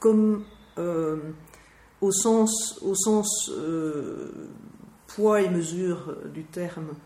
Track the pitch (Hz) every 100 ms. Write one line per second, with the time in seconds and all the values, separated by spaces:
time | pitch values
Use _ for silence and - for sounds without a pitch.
0 | 226 220 214 208 208 - - - 175 165
1 | 160 156 151 156 160 - - - - _
2 | 202 190 226 226 220 - - - - 196
3 | - 214 208 - - - 151 165 156 147
4 | 107 - - - - - - - - -
5 | - - 214 214 190 180 160 175 185 170
6 | 143 - - 151 160 - 175 170 156 147